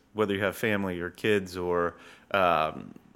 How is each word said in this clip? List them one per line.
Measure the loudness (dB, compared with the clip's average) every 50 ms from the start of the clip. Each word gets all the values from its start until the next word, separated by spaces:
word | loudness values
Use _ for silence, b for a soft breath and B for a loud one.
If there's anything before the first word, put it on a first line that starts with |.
| _ _ -2
whether | -2 0 0 2
you | 0
have | 0 -2 -2 0
family | -2 0 0 0 -2 -2 -4 -4
or | -6 -8
kids | -10 -4 0 2 2 2 0 -2 -8
or, | -6 -2 0 0 0 0 -2 -4 B B B B B B B
um, | 0 2 4 4 4 4 2 0 -2 -8 -14 -16 -18 -20 _ -20 _